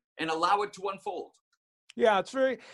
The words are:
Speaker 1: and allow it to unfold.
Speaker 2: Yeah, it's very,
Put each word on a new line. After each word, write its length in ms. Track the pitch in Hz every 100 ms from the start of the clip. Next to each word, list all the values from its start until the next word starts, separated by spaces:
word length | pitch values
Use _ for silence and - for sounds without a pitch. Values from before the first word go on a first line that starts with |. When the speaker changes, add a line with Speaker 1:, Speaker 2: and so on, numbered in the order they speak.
| _ -
Speaker 1:
and 120 | 160
allow 320 | 160 175 202
it 100 | 202
to 140 | 185 196
unfold. 440 | 190 - 175 - _ _ _ _ _ _ -
Speaker 2:
Yeah, 220 | 226 196
it's 120 | 180
very, 280 | 262 262 247 -